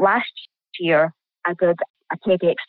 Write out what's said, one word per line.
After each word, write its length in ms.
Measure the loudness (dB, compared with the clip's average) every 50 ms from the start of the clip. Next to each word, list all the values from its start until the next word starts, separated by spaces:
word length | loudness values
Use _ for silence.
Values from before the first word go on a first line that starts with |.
last 300 | 2 2 2 0 -2 -6 -12 -18 -20 -20 _ _ _ _ -10 -6
year 340 | -2 2 2 2 2 0 -2 _ _ _ _ _ -6
I 100 | -6 -4 0
did 160 | 0 0 0 0 -4 -10 _ _ _ -12 -12
a 40 | -6 -2
ted 140 | -2 0 2 2
X 200 | 0 0 -2 -6